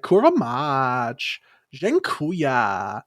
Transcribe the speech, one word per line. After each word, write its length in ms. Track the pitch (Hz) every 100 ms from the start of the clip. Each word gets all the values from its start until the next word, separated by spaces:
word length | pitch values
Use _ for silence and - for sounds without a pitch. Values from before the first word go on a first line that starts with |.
Kurwa 280 | - 185 294
mać, 1120 | 349 120 117 147 135 131 123 120 120 - - _ _ _
dziękuję. 800 | 135 185 330 - - 151 185 143 123 107 95 98 107